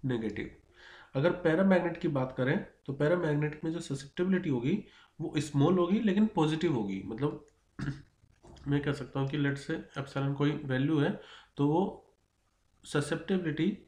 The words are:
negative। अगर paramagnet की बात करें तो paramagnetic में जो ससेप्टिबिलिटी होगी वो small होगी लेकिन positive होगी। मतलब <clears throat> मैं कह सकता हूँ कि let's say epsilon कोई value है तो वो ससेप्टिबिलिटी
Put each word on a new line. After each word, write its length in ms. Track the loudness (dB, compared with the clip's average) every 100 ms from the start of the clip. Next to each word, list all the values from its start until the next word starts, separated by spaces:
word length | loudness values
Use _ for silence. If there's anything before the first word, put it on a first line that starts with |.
| -2
negative। 380 | -2 -2 -4 -8 -10 _ _ -20 -20 -8 0
अगर 160 | 0 2
paramagnet 560 | 2 4 6 4 4 -2
की 60 | -2
बात 280 | -2 -2 -2
करें 200 | 0 0 -2 _ -10
तो 80 |
paramagnetic 720 | -2 2 2 2 0 -2 -4
में 80 | -6
जो 80 | -6
ससेप्टिबिलिटी 720 | -6 -8 -8 -4 0 0 2
होगी 280 | 0 0 -2 -4 -20 -20 _
वो 140 | -4 -4
small 380 | -2 2 4 4
होगी 220 | 4 2
लेकिन 260 | 2 4 2 4
positive 380 | 2 2 0
होगी। 280 | 0 -2 -4 -6
मतलब 400 | -4 -4 -4 -14 _ _ _
<clears throat> 880 | -8 -8 -14 _ _ _ -20 -16 -2
मैं 140 | 0
कह 120 | 0
सकता 260 | -4 -4 -4
हूँ 100 | -2
कि 80 | 0
let's 300 | 0 -2 -6
say 100 | -8 -8 -10
epsilon 380 | -8 -2 -2 2
कोई 140 | 0 0 -2
value 340 | 0 2 4
है 200 | 2 0 -8 -20 -20 0
तो 100 | 2
वो 140 | 4 0 -4 -20 _ _ _ _ _ _ _
ससेप्टिबिलिटी 840 | -4 -2 -2 -4 -2 -2 0 0 0 -2